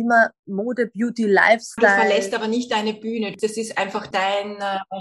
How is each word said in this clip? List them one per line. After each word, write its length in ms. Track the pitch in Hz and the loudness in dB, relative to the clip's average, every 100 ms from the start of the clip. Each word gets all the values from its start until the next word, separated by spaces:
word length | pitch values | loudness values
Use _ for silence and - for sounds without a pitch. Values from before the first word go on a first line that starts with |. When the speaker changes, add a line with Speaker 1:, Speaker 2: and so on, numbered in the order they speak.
Speaker 1:
immer 300 | 233 233 220 _ - | 2 4 2 _ -8
Mode, 440 | 190 233 247 233 | -6 -4 -2 -4
Beauty, 340 | 190 240 233 214 | -2 -4 0 2
Lifestyle. 600 | 185 170 233 - - 208 | 4 6 4 0 2 4
Speaker 2:
Du 140 | 196 | 4
verlässt 340 | 202 202 196 | 4 2 0
aber 140 | 233 220 | -4 -2
nicht 240 | 240 240 | -2 -2
deine 220 | 220 214 | -2 -2
Bühne. 420 | 214 220 233 202 - | -6 -6 -4 -6 -2
Das 160 | 214 220 | -4 -2
ist 220 | 220 - | -6 -4
einfach 300 | 196 208 - | -2 -4 -4
dein, 480 | 196 196 202 202 202 | -2 0 0 -4 -6
äh, 200 | 196 190 - 190 | -4 -4 -6 -8